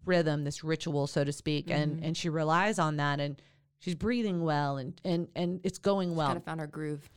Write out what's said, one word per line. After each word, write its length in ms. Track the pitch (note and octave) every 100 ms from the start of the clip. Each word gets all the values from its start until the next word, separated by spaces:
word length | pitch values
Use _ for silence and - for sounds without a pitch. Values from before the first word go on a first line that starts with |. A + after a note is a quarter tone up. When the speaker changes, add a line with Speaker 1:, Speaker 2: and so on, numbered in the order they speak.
| -
Speaker 1:
rhythm, 380 | F3+ D#3 D3+
this 200 | C#3+ D3
ritual, 440 | D#3 D#3+ - C#3+ C#3
so 160 | -
to 80 | C#3+
speak, 380 | C#3+ - D3 C3+
and, 260 | C#3 D3+ D#3+
Speaker 2:
Mm-hmm. 80 | D#3+
Speaker 1:
and 120 | E3
she 120 | F3
relies 500 | D#3+ D#3 E3 G3+ G3
on 180 | D#3+ D3
that, 220 | C#3+ C#3+
and 220 | C#3+ C#3+ - _ _ _
she's 160 | - F3
breathing 480 | G#3 B3 A3 F3+
well, 340 | E3 D3 C#3+ C#3
and, 220 | B2+ -
and, 240 | F#3+ E3+ E3+ -
and 240 | F3 F3+
it's 160 | F#3+ -
going 320 | G3+ G3 F3+
Speaker 2:
She 40 | E3
Speaker 1:
well. 120 | D3
Speaker 2:
kinda 140 | C3+
found 180 | - D#3+
her 60 | D3+
groove. 420 | D3+ D#3 D3 -